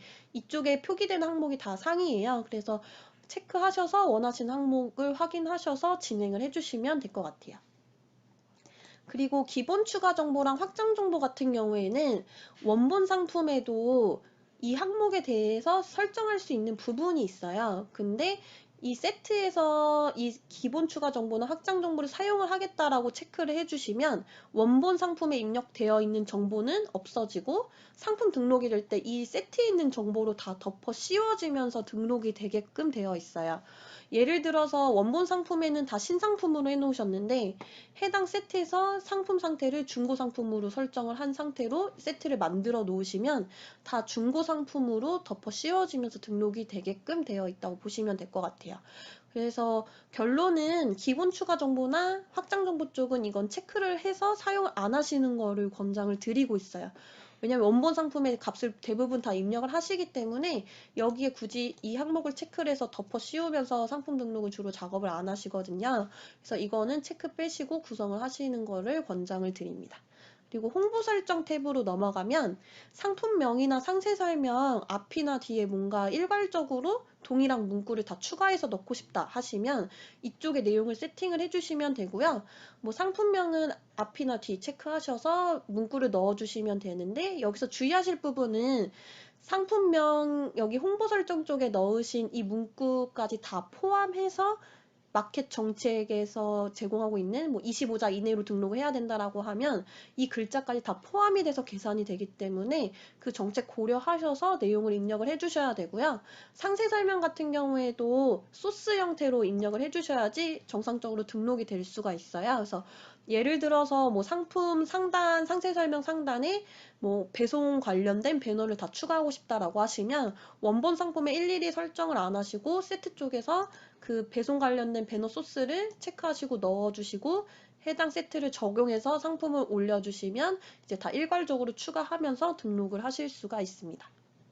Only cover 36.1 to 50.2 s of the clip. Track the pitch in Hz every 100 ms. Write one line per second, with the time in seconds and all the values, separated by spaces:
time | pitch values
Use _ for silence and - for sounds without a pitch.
36.1 | 349 427 403 349 302 277 277 277 254 202
37.1 | 190 208 254 196 190 - - - - 392
38.1 | 392 370 403 403 370 - 359 381 392 -
39.1 | 392 381 370 330 311 262 294 277 247 247
40.1 | 262 254 247 226 214 202 269 262 254 233
41.1 | 240 285 269 294 269 226 302 392 - 302
42.1 | 311 285 247 165 185 214 233 190 185 190
43.1 | 190 262 277 185 - - - - 240 220
44.1 | 233 233 311 330 302 277 285 247 220 277
45.1 | 349 - 202 214 208 311 370 370 262 240
46.1 | 208 - 208 208 214 220 202 190 196 -
47.1 | 339 269 196 185 185 180 180 208 226 214
48.1 | 196 180 190 - - 170 - - - -
49.1 | - _ 233 240 233 233 220 220 - -
50.1 | -